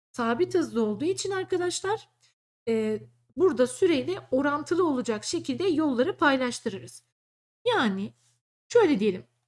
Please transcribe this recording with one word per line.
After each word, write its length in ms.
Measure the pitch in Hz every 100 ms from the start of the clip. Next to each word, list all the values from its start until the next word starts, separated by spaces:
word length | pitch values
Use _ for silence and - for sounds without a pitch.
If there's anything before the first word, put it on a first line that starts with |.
| _
Sabit 420 | - 226 233 359
hızlı 280 | 359 254 220
olduğu 220 | 214 202
için 260 | 320 381 392
arkadaşlar, 760 | 392 359 370 359 - 381 440 - _ _ _ _ _ -
e, 340 | 226 220 214 - _ _ 254
burada 300 | 359 240 247
süreyle 640 | - 370 285 - 370 -
orantılı 580 | 262 285 294 302 339 349
olacak 360 | 254 233 214
şekilde 400 | - 339 - 247
yolları 520 | 381 302 311 233 311 -
paylaştırırız. 880 | 302 269 247 240 220 190 117 - _ _ _ _ _ _ 480
Yani 480 | 427 233 190 214 - _ _ _ _ _
şöyle 320 | 466 370 226
diyelim, 240 | 214 185 - _